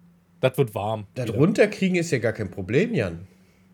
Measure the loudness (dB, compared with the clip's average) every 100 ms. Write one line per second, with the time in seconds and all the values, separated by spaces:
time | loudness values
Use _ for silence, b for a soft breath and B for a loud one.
0 | _ _ _ _ 0 2 -2 -2 -4 -4
1 | -8 -8 -4 2 4 4 2 2 0 0
2 | 0 0 0 -4 -6 -8 -2 0 2 0
3 | -2 -4 -14 b b b b